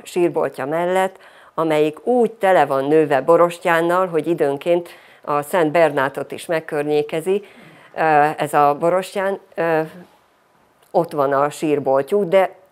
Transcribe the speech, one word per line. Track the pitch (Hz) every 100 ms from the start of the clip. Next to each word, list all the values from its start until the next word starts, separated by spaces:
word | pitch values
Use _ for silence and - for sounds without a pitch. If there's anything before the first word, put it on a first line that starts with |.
sírboltja | - 180 170 156 143 - 135
mellett, | 165 175 185 190 - - - -
amelyik | - 160 151 151 151 -
úgy | 247 214
tele | - 190 180 139
van | 135 139
nőve | 156 147 135
borostyánnal, | 147 165 170 170 180 165 170 180 185
hogy | 165 147
időnként | 170 143 139 175 175 170 - - _
a | - 147
Szent | 147 185 156
Bernátot | 165 160 143 135 143 139
is | - -
megkörnyékezi, | 160 156 151 147 151 147 165 180 202 - - - - - -
ö, | 160 147 151 151
ez | 151
a | 147 143 143
borostyán, | 165 185 185 202 190 196 _ -
ö, | 165 160 160 175 175 _ _ _ _ _ _ _ _
ott | 190 165
van | 151 139
a | 139 147
sírboltjuk, | - 156 143 131 135 139 208
de | 180 190 175 - _